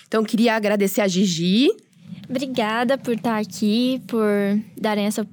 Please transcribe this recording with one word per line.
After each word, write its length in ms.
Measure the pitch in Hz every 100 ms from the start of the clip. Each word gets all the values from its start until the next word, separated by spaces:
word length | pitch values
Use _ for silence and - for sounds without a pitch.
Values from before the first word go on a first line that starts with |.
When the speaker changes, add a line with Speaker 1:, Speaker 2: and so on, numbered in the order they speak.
| -
Speaker 1:
Então 140 | 220
eu 40 | 214
queria 300 | 214 233 220
agradecer 460 | 208 208 196 -
a 60 | 202
Gigi. 600 | 180 202 165 175 208 294 453 _ _ - - -
Speaker 2:
Obrigada 680 | 254 262 247 214 220 247 269
por 220 | - 220
tá 180 | 240 214
aqui, 640 | 208 - 208 220 254 262 -
por 160 | 226 214 202 202 208 214 -
darem 260 | 214 208 202
essa 220 | 214 208